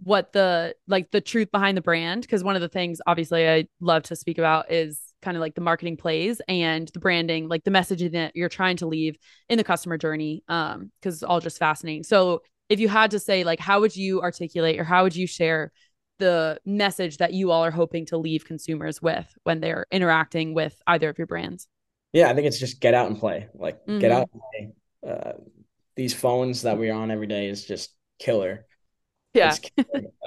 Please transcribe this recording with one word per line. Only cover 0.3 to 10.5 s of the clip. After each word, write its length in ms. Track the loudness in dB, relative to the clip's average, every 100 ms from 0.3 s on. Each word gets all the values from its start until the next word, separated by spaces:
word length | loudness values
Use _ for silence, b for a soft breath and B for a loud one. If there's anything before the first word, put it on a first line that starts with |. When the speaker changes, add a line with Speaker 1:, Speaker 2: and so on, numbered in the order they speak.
Speaker 1:
the, 440 | 2 4 2 -2 -8 -2
like, 240 | -2 0
the 120 | -2
truth 280 | 0 0 0
behind 240 | 2 2 2
the 40 |
brand, 480 | 2 0 0 -6 -2
'cause 160 | -2
one 100 | 0
of 60 | 0
the 80 | -2
things, 320 | -2 -4 -2 0
obviously, 420 | 0 2 2 4
I 180 | 4 2 _
love 220 | 2 2
to 120 | 0 -8
speak 200 | -6 0
about 340 | 2 2 2
is 300 | -2 -2 -6 -18 _
kinda, 180 | -8 -4
like, 140 | -4
the 80 | -4
marketing 340 | -2 -2 -2 -6
plays 440 | -2 -2 -2 -4 -4
and 400 | 0 0 -2 -6
the 120 | -4
branding, 480 | 0 0 0 -2 -2
like, 160 | -2
the 60 | 2
messaging 420 | 2 2 -2 -2
that 240 | -2 -4 -4
you're 140 | -4
trying 260 | 0 0 0
to 100 | -4
leave 300 | -2 -4 -6 b b -2
in 80 | 0
the 80 |
customer 320 | 2 0 -2 -4
journey, 480 | -4 -4 -6 -8
um, 440 | -4